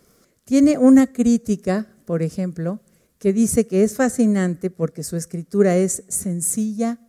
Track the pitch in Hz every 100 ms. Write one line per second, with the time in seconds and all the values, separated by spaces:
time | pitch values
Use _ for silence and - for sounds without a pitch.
0 | _ _ _ _ _ 269 285 277 254 269
1 | 262 262 240 233 233 202 - 196 214 _
2 | - 165 160 - 180 170 165 214 - _
3 | _ _ 202 196 220 - 220 185 214 214
4 | 254 - 220 202 180 165 185 175 165 -
5 | 151 170 160 175 165 202 190 180 190 -
6 | - - 196 175 165 - 220 208 226 233